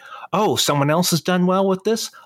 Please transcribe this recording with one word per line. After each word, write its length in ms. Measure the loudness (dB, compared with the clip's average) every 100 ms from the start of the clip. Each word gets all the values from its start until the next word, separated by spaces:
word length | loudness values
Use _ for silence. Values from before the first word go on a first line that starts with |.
| -16 -18 -6
"Oh, 240 | -2 0 0
someone 320 | 0 0 2
else 220 | 2 0
has 100 | -2
done 240 | 0 0 2
well 200 | 2 0
with 200 | 0 -2
this. 260 | -4 -6 -14